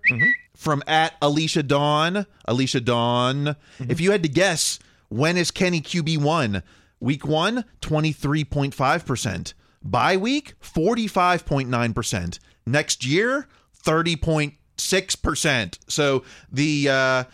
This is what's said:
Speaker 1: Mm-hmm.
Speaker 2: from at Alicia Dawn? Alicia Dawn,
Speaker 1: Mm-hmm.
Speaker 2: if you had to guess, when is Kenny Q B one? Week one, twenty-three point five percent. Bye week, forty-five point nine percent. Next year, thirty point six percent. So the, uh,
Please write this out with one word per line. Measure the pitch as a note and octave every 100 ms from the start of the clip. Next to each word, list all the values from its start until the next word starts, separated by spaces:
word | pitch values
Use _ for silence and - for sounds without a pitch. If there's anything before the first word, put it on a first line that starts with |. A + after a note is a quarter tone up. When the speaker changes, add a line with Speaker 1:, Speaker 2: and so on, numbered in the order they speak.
| -
Speaker 1:
Mm-hmm. | - B5 B5 - -
Speaker 2:
from | D#3 C#3+ D3
at | D#3+ D#3+ -
Alicia | D3 D3 D#3+ E3+
Dawn? | C3+ C#3+ D3 D3+ E3 G3+ G3 _ -
Alicia | B2 C3 C3+
Dawn, | A#2 A#2+ A#2+ A#2+ B2 C#3 D3 D3 _ -
Speaker 1:
Mm-hmm. | B2
Speaker 2:
if | D#3+
you | F3+
had | G3+
to | D#3+
guess, | C3+ F#3+ D#3 - - _ _ -
when | A2 D#3 F3+
is | D#3+
Kenny | - F#3 E3+
Q | - F3+
B | D3+ D#3+
one? | D3 E3 A#2 G2 - - _ -
Week | A#2 D3 C#3
one, | D#3 F#3+ B3 - -
twenty-three | - D3+ D#3 C#3 C#3 D3+ D3
point | D3 C#3 -
five | C3+ E3+ E3+
percent. | B2 A2 F#2 - - _ _
Bye | G2 A#2+ C#3+ F#3+
week, | A3 D4 - -
forty-five | - E3+ E3+ A#3+ G#3+ G3 F3+ F3 -
point | C#3 B2+
nine | B2 A#2
percent. | A2 - G2+ E2+ - _ _ -
Next | C#3+ D#3 - B2+
year, | E3 A#3 C#4 - _ _
thirty | _ - D#3+ E3+ D#3+
point | E3 D#3 D3 - _ -
six | - F#3+ F#3+ -
percent. | G#3+ D3+ D#3+ B2+ F2+ - -
So | - C#3+ C3+ - - -
the, | C3+ D3+ D3 C#3
uh, | C3+ C3 C3 B2+